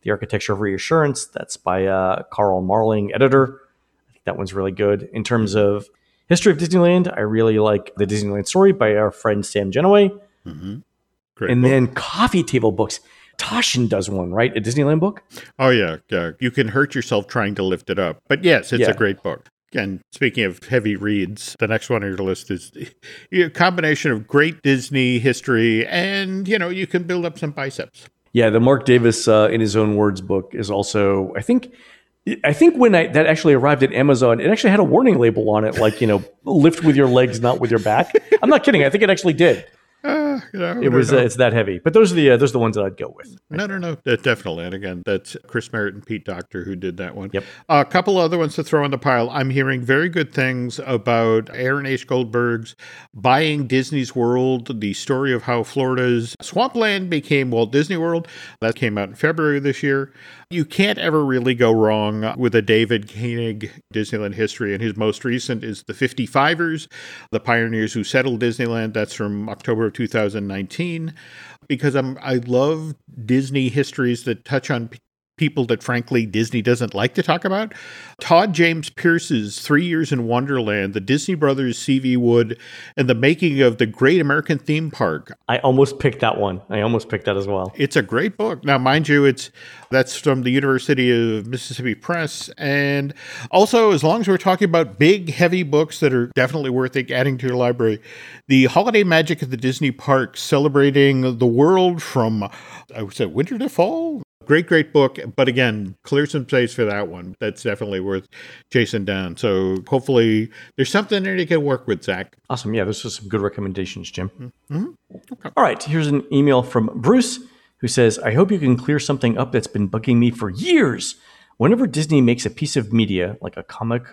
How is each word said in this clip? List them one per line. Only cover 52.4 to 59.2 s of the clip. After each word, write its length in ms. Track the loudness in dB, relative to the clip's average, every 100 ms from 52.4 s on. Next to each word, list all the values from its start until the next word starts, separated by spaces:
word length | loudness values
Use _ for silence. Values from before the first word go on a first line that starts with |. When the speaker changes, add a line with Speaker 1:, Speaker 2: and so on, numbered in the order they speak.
| -2 -2 -8 -18 -20 -20 -20
Speaker 2:
Buying 540 | -2 2 4 2 -2 0
Disney's 480 | 0 0 -4 -4 -2
World, 640 | 0 2 0 -2 -4 -6
the 120 | -6
story 380 | -6 -4 -2 0
of 120 | -2
how 180 | -2 -4
Florida's 720 | -2 -2 -2 0 0 0 -2 -12
swampland 680 | -6 -2 -2 0 0 -2 -2
became 440 | -4 0 -2 0
Walt 180 | 0 2
Disney 260 | 0 0 -2
World. 300 | -2 -4 -6 -18 -20 -6
That 140 | -4
came 240 | -2 -4 -4
out 120 | -6
in 40 |
February 460 | -2